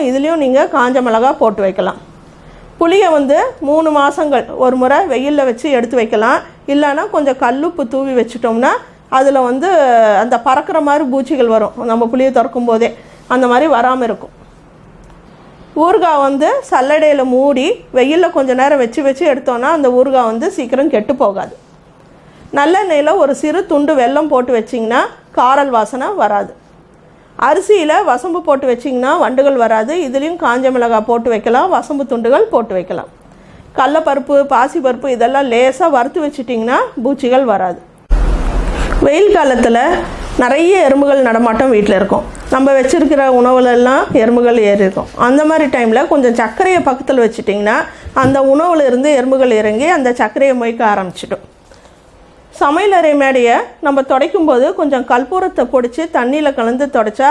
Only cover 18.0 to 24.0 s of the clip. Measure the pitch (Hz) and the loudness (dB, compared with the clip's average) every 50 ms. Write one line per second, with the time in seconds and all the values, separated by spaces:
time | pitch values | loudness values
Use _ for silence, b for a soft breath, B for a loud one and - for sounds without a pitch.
18 | 247 269 311 339 370 330 349 320 269 262 247 254 262 285 302 277 247 226 233 - | 0 2 2 2 0 0 0 -2 -2 0 0 0 2 2 2 0 0 -2 -4 -2
19 | 285 277 262 262 349 311 269 247 - 269 247 233 247 285 330 320 277 247 247 247 | -2 -2 -2 0 0 0 0 0 -2 -4 -4 -2 -2 -2 0 0 0 2 2 2
20 | 262 277 262 262 247 226 220 226 277 392 381 - 269 - - 262 285 320 269 220 | 2 2 2 2 0 0 -2 -2 -4 -4 -4 -4 -4 -4 -2 -2 0 0 0 -2
21 | 214 - 262 254 277 208 196 196 - - - - - _ - - _ - - - | -2 -2 -2 -2 -2 -2 -2 -4 -8 -10 -12 -18 -20 _ -20 -20 _ -20 -20 -20
22 | - B B B B B B B B B - 277 285 302 359 381 415 370 320 285 | -20 B B B B B B B B B -2 0 2 2 2 2 0 0 0 0
23 | 294 302 349 392 311 269 277 262 - 302 302 370 392 - 330 285 294 269 214 262 | 2 2 2 2 2 0 0 -2 -2 -2 -2 -2 -2 0 0 0 2 2 2 2